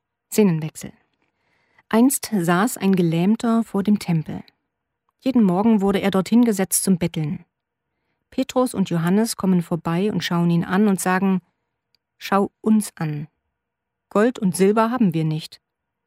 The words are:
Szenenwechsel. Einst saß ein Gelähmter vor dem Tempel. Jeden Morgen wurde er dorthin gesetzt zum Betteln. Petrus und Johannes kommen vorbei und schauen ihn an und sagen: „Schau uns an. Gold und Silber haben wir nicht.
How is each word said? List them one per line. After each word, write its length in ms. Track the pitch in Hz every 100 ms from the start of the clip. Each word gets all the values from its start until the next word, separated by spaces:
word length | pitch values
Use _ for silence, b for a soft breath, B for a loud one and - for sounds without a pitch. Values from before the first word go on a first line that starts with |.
| _ _ -
Szenenwechsel. 600 | - 208 160 156 - - - _ _ _ _ _ _ _ _ -
Einst 440 | 220 254 - - 208
saß 400 | 170 175 226 -
ein 180 | 196 190
Gelähmter 680 | 170 165 185 226 233 226
vor 200 | 226 196
dem 160 | 202 208
Tempel. 440 | - 165 151 - - _ _ _ _ _ _ _
Jeden 240 | 269 247
Morgen 380 | 202 175 226 220
wurde 200 | 196 196
er 80 | 196
dorthin 340 | 190 180 226
gesetzt 400 | 240 196 190 -
zum 140 | - 185
Betteln. 480 | 170 170 151 180 - _ _ _ _ _ _ _ _
Petrus 420 | - 262 254 254
und 160 | - 185
Johannes 460 | 170 170 196 226 -
kommen 260 | 185 180
vorbei 500 | 165 170 170 170 208
und 120 | 185
schauen 260 | - 170 170
ihn 140 | 170 -
an 220 | 190 214
und 120 | 190
sagen: 420 | 185 185 196 185 _ _ _ _ _ _ _ _
„Schau 340 | - 196 202 _
uns 300 | 220 214 - -
an. 320 | 156 147 151 _ _ _ _ _ _ _ _
Gold 300 | 202 233 -
und 160 | 190 -
Silber 340 | 190 220 226
haben 240 | 254 202
wir 120 | 160 156
nicht. 360 | 156 - - _ _ _ _